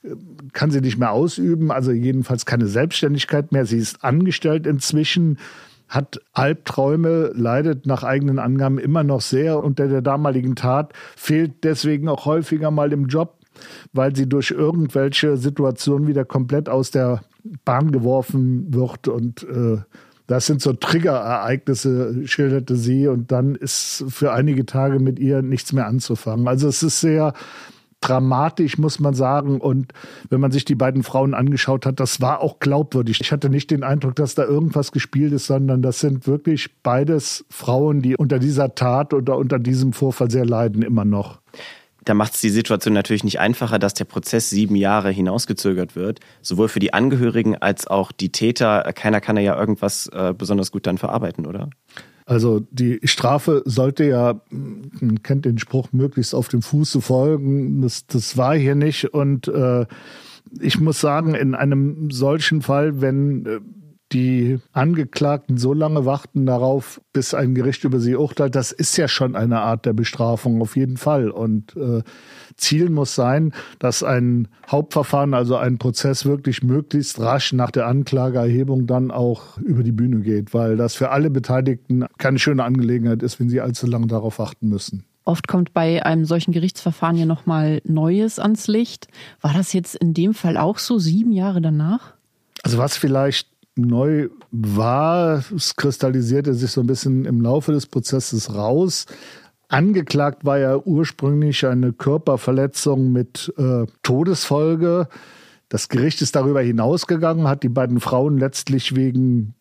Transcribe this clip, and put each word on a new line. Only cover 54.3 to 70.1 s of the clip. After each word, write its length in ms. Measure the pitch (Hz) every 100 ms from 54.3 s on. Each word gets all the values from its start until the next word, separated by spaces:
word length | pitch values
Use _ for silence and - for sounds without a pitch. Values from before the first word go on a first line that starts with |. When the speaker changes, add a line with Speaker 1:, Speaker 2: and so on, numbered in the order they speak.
| 113 -
Speaker 1:
man 720 | 139 139 - - - 123 110
kennt 240 | - 139 139
den 140 | 117
Spruch, 300 | - 135 123
möglichst 420 | 127 139 135 120
auf 140 | 123 120
dem 160 | 123
Fuße 380 | - 147 151 135
folgen. 840 | - 127 143 156 139 139 131 139
Das, 240 | 127 - -
das 280 | 127 110 -
war 200 | 127 156
hier 180 | 135
nicht. 400 | 139 151 143 135
Und, 340 | 151 139 139 -
äh, 380 | 147 127 123 117 - - - - - - -
ich 200 | - -
muss 220 | 156 156
sagen, 340 | 151 147 160 151
in 180 | 139
einem 560 | 131 139 139 139 151 151
solchen 540 | 131 135 156 151 160
Fall, 360 | 135 139 151 143
wenn, 460 | 135 135 143 135 110
äh, 140 | 110 101 - - - -
die 460 | 131 127 127 120 131 -
Angeklagten 840 | - 143 170 131 - 147 147 - 127
so 180 | 127
lange 320 | 147 156 156 131
warten 400 | 143 - - 131
darauf, 540 | 123 127 139 - - -
bis 200 | - 127
ein 220 | - 131 127
Gericht 300 | 127 131 147
über 120 | 127
sie 160 | 117 127
urteilt, 380 | 147 - 143 131
das 180 | 123
ist 240 | - 160 -
ja 100 | 147
schon 300 | - 127 113
eine 240 | 117 117
Art 240 | 107 113 123
der 80 |
Bestrafung, 680 | 110 113